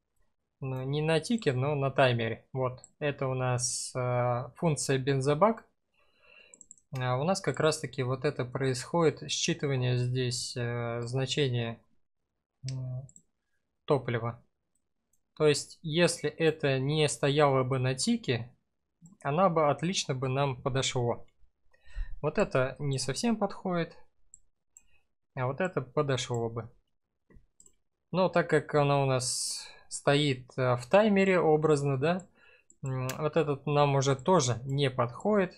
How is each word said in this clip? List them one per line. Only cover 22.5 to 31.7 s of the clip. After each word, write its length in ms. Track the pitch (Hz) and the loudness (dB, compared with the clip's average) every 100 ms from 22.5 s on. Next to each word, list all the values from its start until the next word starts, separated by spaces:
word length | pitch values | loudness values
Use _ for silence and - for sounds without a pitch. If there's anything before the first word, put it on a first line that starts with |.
| 135 131 - | 0 0 -2
не 200 | 147 131 | -4 -4
совсем 380 | - - 233 220 | -4 -2 -2 0
подходит, 600 | 196 - 190 175 165 - - _ - - _ _ _ _ _ _ _ _ _ | -2 -4 -4 -4 -4 -10 -20 _ -20 -20 _ _ _ _ _ _ _ _ _
а 120 | - 127 | -6 -4
вот 140 | 135 | -2
это 200 | 180 147 | -2 -4
подошло 680 | 127 - 143 127 - 120 117 | -4 -2 0 -2 -2 -4 -4
бы. 180 | 113 110 - _ _ _ _ _ - _ _ _ _ _ _ _ | -6 -10 -16 _ _ _ _ _ -20 _ _ _ _ _ _ _
Но 160 | 170 180 | 0 2
так 220 | 175 165 | 2 2
как 240 | 156 147 | 2 2
она 280 | 151 143 143 | 2 4 4
у 40 | 135 | 2
нас 600 | 131 123 - - - - - - | 0 -2 -4 -6 -8 -12 -20 -14
стоит, 640 | - - 143 151 127 - - | -4 2 2 2 0 -6 -2
э, 200 | 127 120 | 0 0
в 100 | - | 4
таймере 520 | 196 220 196 196 180 | 4 6 4 4 4
образно, 580 | 156 151 156 | 4 4 4